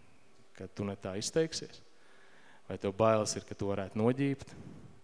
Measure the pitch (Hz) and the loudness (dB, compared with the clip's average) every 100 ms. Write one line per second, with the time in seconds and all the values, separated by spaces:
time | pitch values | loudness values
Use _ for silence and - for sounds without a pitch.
0 | - - - - - - 92 - 101 98 | -20 -20 -20 -20 -20 -14 -12 -6 -4 -4
1 | 98 95 - 165 160 - - - - - | -6 -4 0 2 2 -2 -10 -16 -20 -20
2 | - - - - - - - 95 101 98 | -20 -20 -20 -20 -20 -20 -10 -2 -2 6
3 | 110 110 104 101 - - 101 101 95 107 | 6 6 4 -2 -8 -4 -2 -2 -2 2
4 | 113 131 139 135 - - - - - - | 2 4 0 -2 -8 -16 -16 -16 -18 -20